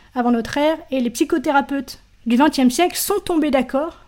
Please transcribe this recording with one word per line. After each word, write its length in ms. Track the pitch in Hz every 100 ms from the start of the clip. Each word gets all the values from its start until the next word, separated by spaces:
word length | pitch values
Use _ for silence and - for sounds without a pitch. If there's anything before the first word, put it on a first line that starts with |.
| - 254
avant 160 | 240
notre 260 | 233 226 285
ère 200 | 302 320 -
et 120 | 269
les 80 | 240
psychothérapeutes 920 | 240 320 330 302 277 277 277 269 - _ _ 226
du 120 | 233
vingtième 340 | 311 294 254
siècle 240 | 254 349 -
sont 240 | - 403
tombés 280 | - 330 302
d'accord 460 | 262 247 269 330 -